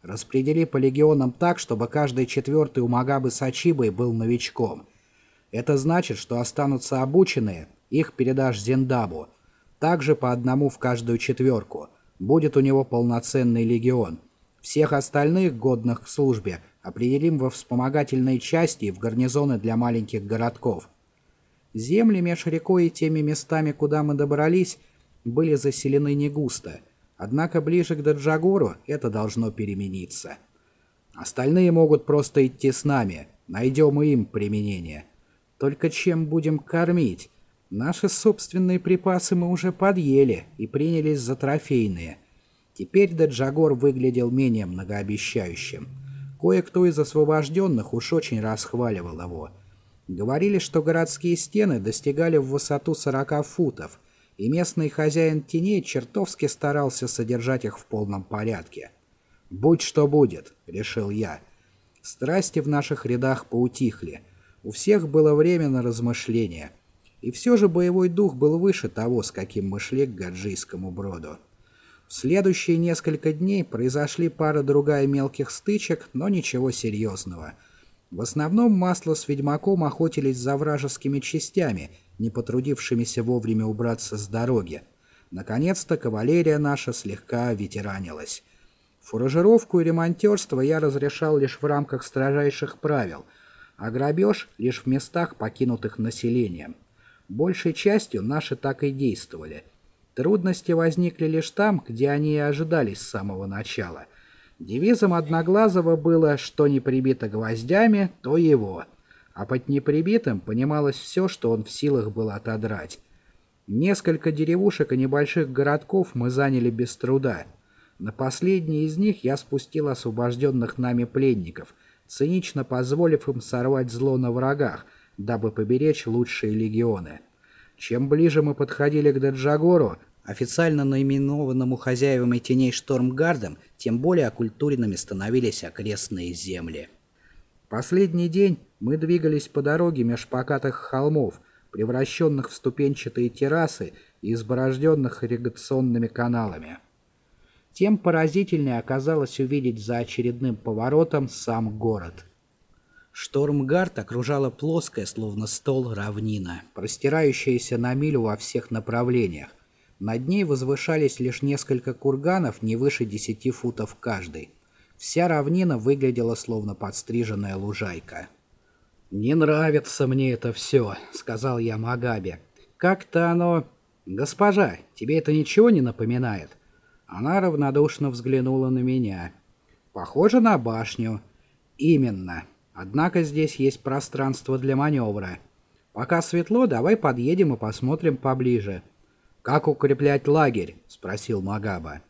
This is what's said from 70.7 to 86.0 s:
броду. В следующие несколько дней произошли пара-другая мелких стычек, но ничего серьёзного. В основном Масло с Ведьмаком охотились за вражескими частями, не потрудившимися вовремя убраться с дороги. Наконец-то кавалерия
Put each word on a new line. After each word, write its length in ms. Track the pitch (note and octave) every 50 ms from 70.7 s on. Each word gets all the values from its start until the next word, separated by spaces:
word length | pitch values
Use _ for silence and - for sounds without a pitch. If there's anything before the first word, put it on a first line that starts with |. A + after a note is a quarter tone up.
| - F2+ F#2 F#2+
броду. 480 | F2+ F2+ G2 G2 F2+ E2+ D#2 D2 D#2 - _ _ _ _ _ _ _ _ _ - - _ _ _
В 60 | -
следующие 600 | - - C3 E3 G3 G3 F#3+ F#3 - - - E3+
несколько 560 | E3 E3+ E3+ E3 D#3+ - - D#3 D3+ - D#3+ D#3
дней 320 | D3+ F3 F#3+ G3+ G3 F3
произошли 640 | - - A2 A#2+ B2+ B2+ D3 D3 D3 - - E3+ E3
пара-другая 760 | D#3+ - D#3 D3+ D3+ D3+ C#3 C3+ C#3 D3 C#3+ D3 D3 C#3+ C#3
мелких 440 | C#3 C#3 C#3 C3+ C3+ - - C#3 -
стычек, 580 | - - _ - G#3 G#3 - - F3 D#3 - - _
но 160 | B2+ D#3+ G3+
ничего 420 | G3+ F3+ - - - B2 B2+ C3
серьёзного. 840 | A#2+ - - A2+ G#2 G#2 A2 G#2+ F#2+ F#2 - F#2 F2 E2 D#2 D2+ - _ _ _ _ - _ - _ _ _ _
В 100 | - E3+
основном 520 | - - - D#3 D3+ D#3 F3+ A3 A#3+ A#3+ G#3+
Масло 420 | F#3 F3+ F3+ F3+ - - D#3+ D#3
с 120 | D3+ -
Ведьмаком 580 | - C#3+ C#3 C#3 D3 C#3+ D3+ - G3 G3 F3 D#3+
охотились 520 | D3 - - E3 D#3+ - - C#3 C3+ C3
за 200 | B2 B2 C3 C#3 C#3
вражескими 600 | D3 D3+ D3+ C#3+ C3+ C#3 - - - C#3 C#3+ C#3
частями, 720 | - - - D#3 - - - F#3+ F3 C#3 A2 - D2+ - - - _ _ _ -
не 100 | A2 A2+
потрудившимися 920 | G#2 B2 A#2 - A2+ B2+ C3 C#3+ C#3+ - - - B2+ A#2 A#2 A2+ - - A2+
вовремя 420 | A#2 B2 A#2+ A2 A2 A2+ A2 A2
убраться 540 | A2 G#2+ G#2 A#2+ A#2 A2+ A2 - - - G#2+
с 100 | G2+ G2
дороги. 540 | G2+ A2+ A#2 A#2+ B2+ A2+ F#2 E2+ D#2 D2 - _ _ _ _ _ _ _ _ _
Наконец-то 640 | - F2+ F#2+ - A2 A#2+ D3 F3 F#3+ F#3 - - E3
кавалерия 640 | D#3+